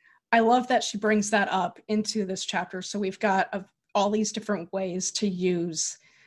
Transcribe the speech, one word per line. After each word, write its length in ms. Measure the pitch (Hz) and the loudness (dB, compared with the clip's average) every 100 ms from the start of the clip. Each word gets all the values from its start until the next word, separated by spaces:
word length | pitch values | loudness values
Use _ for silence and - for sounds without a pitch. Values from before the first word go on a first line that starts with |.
| _ _ _ | _ _ _
I 80 | 233 | 4
love 280 | 226 254 247 | 6 4 4
that 160 | 240 | 0
she 140 | - 208 | 0 -2
brings 320 | 214 214 208 | 2 2 2
that 180 | 214 196 | 2 2
up 280 | 190 180 - - | 0 -2 -6 -2
into 360 | 214 214 220 | -2 0 -2
this 200 | 185 185 | -4 -4
chapter. 380 | - 180 180 185 | -4 -4 -4 -8
So 160 | - 202 | -8 -4
we've 220 | 190 190 | -4 -2
got, 280 | 214 190 - | 2 2 0
uh, 80 | 202 190 _ _ | -4 -10 _ _
all 160 | 208 202 | 0 2
these 220 | 214 208 | 2 -2
different 400 | 214 214 190 170 | -4 -4 -4 -4
ways 380 | 190 190 180 - | -6 -4 -4 -4
to 160 | - 208 | -2 -2
use 680 | 180 180 175 170 156 - - _ _ | 0 0 0 -2 -4 -6 -8 _ _